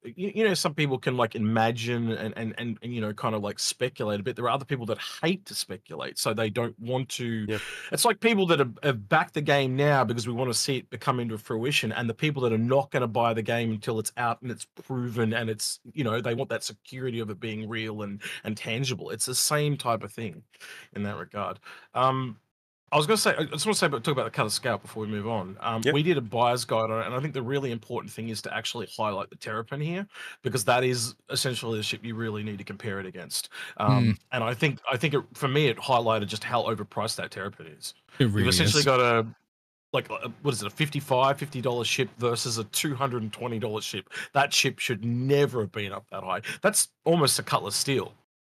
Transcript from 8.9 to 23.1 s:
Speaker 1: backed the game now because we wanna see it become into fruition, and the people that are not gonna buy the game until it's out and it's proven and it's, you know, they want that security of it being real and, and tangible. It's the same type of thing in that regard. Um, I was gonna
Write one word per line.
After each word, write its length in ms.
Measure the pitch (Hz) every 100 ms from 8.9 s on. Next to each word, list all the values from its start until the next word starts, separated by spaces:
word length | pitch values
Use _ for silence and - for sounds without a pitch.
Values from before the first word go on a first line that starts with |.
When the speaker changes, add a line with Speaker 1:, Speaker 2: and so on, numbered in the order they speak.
| 117 101
Speaker 1:
backed 240 | 160 175
the 60 | 160
game 340 | 147 143 131
now 300 | 131 143 139
because 220 | 117 120 113
we 80 |
wanna 180 | 117 131
see 260 | 110 - 131
it 120 | -
become 280 | 117 - 127
into 180 | 117 107
fruition, 540 | - 113 127 143 110
and 180 | 110 117
the 40 |
people 280 | 110 151 143
that 100 | 123
are 60 | 110
not 320 | 117 139 139
gonna 180 | 139 120
buy 240 | 110 117
the 100 | 113
game 280 | 107 117 117
until 280 | 110 127 113
it's 120 | 107 -
out 240 | 120 120
and 80 | 127
it's 160 | 110 - -
proven 480 | - 131 123 113 110
and 160 | 117 113
it's, 320 | 107 - - 117
you 100 | 123
know, 160 | 117 113
they 140 | 117
want 160 | 117 135
that 140 | 113
security 560 | - 110 - 131 127 117
of 100 | 107
it 100 | 98
being 280 | 113 107 110
real 340 | 113 110 107
and, 180 | 101 101 - -
and 100 | 110
tangible. 540 | 107 117 113 131 98 87
It's 160 | 110
the 120 | - 123
same 420 | - 151 147 139
type 240 | 123 110
of 100 | 104
thing 300 | - 113 80 - _ - - -
in 100 | 104
that 120 | 101 101
regard. 420 | - 104 92 98 - - -
Um, 440 | 117 131 131 127 110 _ _ _ _ _
I 60 | 147
was 100 |
gonna 120 | 151